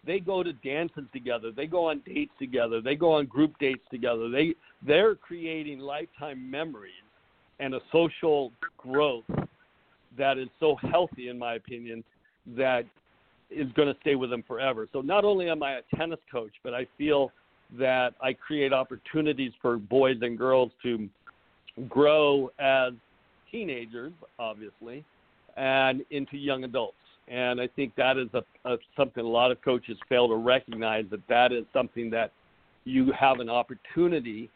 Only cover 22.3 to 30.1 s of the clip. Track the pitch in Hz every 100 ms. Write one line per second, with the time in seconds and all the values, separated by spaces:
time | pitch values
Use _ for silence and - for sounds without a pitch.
22.3 | 143 127 - 135 135 127 117 _ _ _
23.3 | _ _ 233 190 127 113 117 139 170 151
24.3 | - 113 107 107 _ 113 131 160 _ _
25.3 | _ _ - 135 135 135 131 - 147 139
26.3 | 143 139 131 127 127 104 _ _ _ -
27.3 | 123 123 123 123 - 131 143 127 131 123
28.3 | 123 - _ 127 120 _ - 135 123 117
29.3 | 117 123 120 - 127 - 107 -